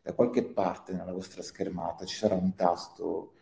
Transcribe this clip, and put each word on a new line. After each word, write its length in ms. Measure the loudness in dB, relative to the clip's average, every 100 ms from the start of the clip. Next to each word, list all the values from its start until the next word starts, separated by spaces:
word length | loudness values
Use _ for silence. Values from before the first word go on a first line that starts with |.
Da 120 | -2
qualche 300 | 2 4 2
parte 500 | 0 0 0 -2 -6
nella 180 | -6 -4
vostra 300 | -6 -8 -10
schermata 640 | -10 -6 -4 -4 -4 -6 -8
ci 100 | 2
sarà 200 | 2 4
un 180 | 2
tasto, 800 | 4 4 2 -2 -6 -4 -4 -6 _